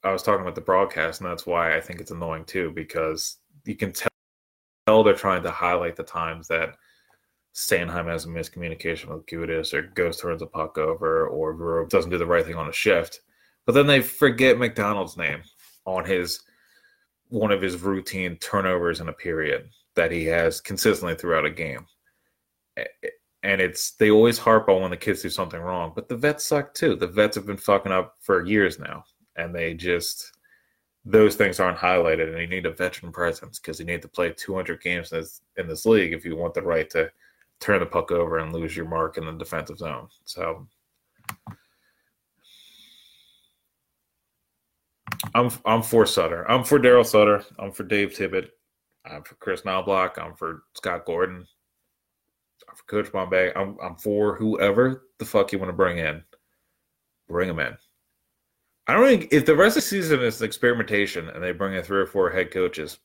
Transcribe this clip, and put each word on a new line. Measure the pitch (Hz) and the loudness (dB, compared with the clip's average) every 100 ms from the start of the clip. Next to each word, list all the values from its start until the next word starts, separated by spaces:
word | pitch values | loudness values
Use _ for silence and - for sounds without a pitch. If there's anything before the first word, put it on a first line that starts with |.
I | 95 | 0
was | 95 | -2
talking | - 101 | 0 0
about | 92 | 0
the | 85 | -8
broadcast, | 87 95 95 82 80 80 | 0 2 2 0 -4 -4
and | 90 | -8
that's | 85 - | -8 -2
why | 85 82 80 | 0 2 0
I | |
think | - 85 | -4 -14
it's | 82 | -12
annoying | 85 85 80 | -10 -8 -8
too, | 78 95 85 | -6 -4 -4
because | 82 78 85 80 80 - - _ _ | -6 -8 -4 -4 -4 -8 -10 _ _
you | - | -12
can | 104 101 92 - _ _ _ _ _ _ _ - | -8 -6 -4 -6 _ _ _ _ _ _ _ 4
tell | 110 | 8
they're | 107 | 8
trying | 98 98 92 | 6 2 0
to | 85 | -2
highlight | 80 90 87 87 85 | -2 0 0 -2 -6
the | |
times | 82 85 82 80 82 | -10 -6 -6 -6 -4
that | 82 80 - _ _ _ _ _ _ _ | -4 -4 -8 _ _ _ _ _ _ _
Sanheim | - - 95 85 85 82 | -10 -2 0 0 -6 -4
has | 82 | -6
a | 82 | -8
miscommunication | 82 80 - 85 80 82 82 - | -10 -10 -10 -10 -8 -6 -8 -8
with | 78 - | -14 -12
Gudas, | 85 82 82 78 | -10 -6 -4 -4
or | 71 | -6
Ghost | - - 87 - | -6 -2 -2 -2
turns | - 82 | -6 -8
a | 80 | -8
puck | - 78 - | -6 -6 -2
over, | 78 82 82 80 78 | -2 -2 -2 0 0
or | 76 78 | -2 -4
Verub | 80 85 82 82 | -4 -4 -4 0
doesn't | 98 85 | 0 0
do | 87 | -2
the | 85 | 2
right | 85 | 2
thing | 82 | 0
on | 85 76 | -4 -6
a | |
shift. | - 110 90 82 - _ _ _ _ | -2 2 2 0 -10 _ _ _ _
But | - | 2
then | 123 143 | 4 6
they | 139 | 4
forget | 120 - 143 117 131 120 | 2 2 2 4 4 4
McDonald's | 120 113 104 104 92 82 | 2 0 -2 -2 -4 -4
name | 80 73 87 _ - _ - | -6 -6 -12 _ -20 _ -6
on | 92 | -4
his, | 87 92 85 - - _ _ _ _ _ _ _ _ | 0 0 0 -6 -12 _ _ _ _ _ _ _ _
one | 117 107 | -2 0
of | 101 | 2
his | 95 87 | 0 -4
routine | 90 95 90 95 90 85 | -2 -4 -4 -6 -6 -6
turnovers | - 104 95 90 87 80 | -4 -2 0 0 0 -2
in | 82 | -6
a | |
period | - 87 80 78 69 - _ _ | -10 -6 -4 -2 -4 -6 _ _
that | - 85 | 0 0
he | 85 80 | 0 0
has | 85 82 80 | 2 0 -2
consistently | - 95 113 95 90 | -8 -2 2 2 -2
throughout | 82 87 82 76 | -6 0 0 0
a | |
game. | 80 82 65 85 _ _ _ _ _ _ _ _ - | -4 -8 -10 -14 _ _ _ _ _ _ _ _ -12
A-, | - - - - _ _ | -12 -10 -14 -14 _ _
and | 98 98 | -2 2
it's, | 92 90 - | 0 -2 -8
they | - 107 | 2 6
always | 107 117 117 | 8 8 4
harp | - 110 107 | 4 4 6
on | 92 | 2
when | 92 | 2
the | 87 | -4
kids | - 95 | -2 -2
do | 92 | -4
something | - 90 85 | -6 -6 -6
wrong, | 87 90 82 | -6 -6 -6
but | 82 - | -8 -8
the | 120 | -2
vets | 143 147 - | -2 -2 0
suck | 147 139 | -2 -2
too. | - 165 92 | 0 0 2
The | 87 | -2
vets | 90 107 107 | 2 2 2
have | 98 | -6
been | 98 | -6
fucking | - 98 98 | 2 2 2
up | 92 87 _ | -2 -2 _
for | - 95 87 | 0 0 2
years | 104 95 - | 2 2 0
now, | 71 69 - _ _ - | -12 -14 -16 _ _ -10
and | 85 | -8
they | 87 82 | -4 -6
just, | 82 87 87 85 - - _ _ _ _ _ _ _ | -4 -2 -2 -2 -10 -14 _ _ _ _ _ _ _
those | - 107 107 101 | 2 6 6 6
things | 101 90 | 0 2
aren't | 92 87 | 0 2
highlighted, | 90 92 85 80 80 | 2 4 4 2 0
and | 82 | -4
you | 85 | -6
need | 92 85 | -4 -6
a | |
veteran | 80 90 - 87 | -4 -4 -6 -14
presence | 80 87 82 - - | -4 -2 -4 -12 -16
'cause | - 80 | -12 -12
you | 85 | -8
need | 85 | -8
to | 78 | -8
play | - 87 | -4 -4
two | 82 - | -4 -8
hundred | 95 90 82 | -6 -6 -6
games | 90 87 82 | -4 -6 -4
in | 82 | -8
this, | 82 - _ - | -8 -14 _ -10
in | 85 | -8
this | 78 113 | -4 4
league | 113 87 | 4 4
if | 80 | -2
you | 87 80 | -8 -6
want | 85 | -4
the | 85 | -4
right | 87 82 78 | -2 -2 0
to | 85 80 _ _ _ _ _ | -2 -2 _ _ _ _ _
turn | - 98 | 0 2
the | 85 | 2
puck | 90 85 | -4 -2
over | 87 85 80 | 0 0 -2
and | 80 | -4
lose | 82 82 85 | -6 -6 -8
your | 82 | -6
mark | 82 80 80 | -4 -4 -6
in | |
the | 80 | -10
defensive | 80 82 82 76 82 | -10 -8 -8 -8 -12
zone. | 82 64 - _ | -10 -10 -14 _
So | - - 85 82 139 _ _ _ _ _ _ - - - _ _ _ _ _ _ _ _ _ _ _ _ - _ _ _ _ _ _ _ _ _ _ _ _ _ _ _ _ _ _ _ _ _ - - - | -18 -8 -8 -8 -12 _ _ _ _ _ _ -16 -16 -20 _ _ _ _ _ _ _ _ _ _ _ _ -20 _ _ _ _ _ _ _ _ _ _ _ _ _ _ _ _ _ _ _ _ _ -16 -10 -2
I'm, | - 123 - | 2 2 0
I'm | - 113 | 0 0
for | 113 117 104 | 4 4 6
Sutter. | - 82 85 - | 4 0 -2 0
I'm | 123 | 0
for | 120 147 | 4 6
Daryl | 127 123 113 | 8 8 8
Sutter. | 107 104 104 - - | 6 6 4 0 -14
I'm | 98 | -14
for | 98 | -10
Dave | 95 104 101 | -4 0 -2
Tippett. | - 98 95 92 _ _ _ _ _ | -2 -4 -4 -6 _ _ _ _ _
I'm | - 76 | -18 -16
for | 76 - | -18 -14
Chris | - 92 | -6 -6
Knobloch. | - 95 95 95 92 - | -2 -4 0 0 0 -4
I'm | 80 | -14
for | 78 82 78 _ | -10 -10 -10 _
Scott | - 98 87 - | -8 -6 -6 -4
Gordon. | 85 92 90 87 _ _ _ _ _ _ _ _ _ _ _ - | -2 -2 -4 -18 _ _ _ _ _ _ _ _ _ _ _ -20
I'm | - | -20
for | |
Coach | - 104 101 | -6 -4 -4
Bombay. | 95 92 92 92 | -4 0 2 2
I'm, | - 98 101 | 0 -6 -6
I'm | 87 85 | -12 -8
for | 107 104 104 95 | -2 0 0 0
whoever | 110 107 101 101 131 131 _ _ | -2 2 2 4 2 0 _ _
the | |
fuck | - 107 98 | -2 0 0
you | 98 | 0
wanna | 92 | -6
bring | 87 92 85 | 0 0 2
in. | 80 78 - _ _ _ _ _ _ _ _ _ _ | -4 -6 -12 _ _ _ _ _ _ _ _ _ _
Bring | 85 92 | -4 -2
'em | 80 | -2
in. | 67 - _ _ _ _ _ _ _ _ _ _ - | -6 -6 _ _ _ _ _ _ _ _ _ _ 0
I | |
don't | 151 262 | 4 6
think, | 233 - | 6 4
if | 151 | 2
the | 151 151 | 6 6
rest | 202 226 | 6 4
of | |
the | - | -2
season | 196 165 143 | -2 0 2
is | 120 107 | 2 -2
experimentation | 113 - 123 120 110 104 101 90 80 | -6 2 2 2 0 0 0 -4 -10
and | - | -8
they | 90 | -6
bring | 87 98 | -4 -4
in | 95 | -4
three | 82 98 | -2 0
or | 95 | 0
four | 101 90 | 2 0
head | 90 85 | 2 -2
coaches | 92 90 80 76 - | 0 -2 -2 -10 -12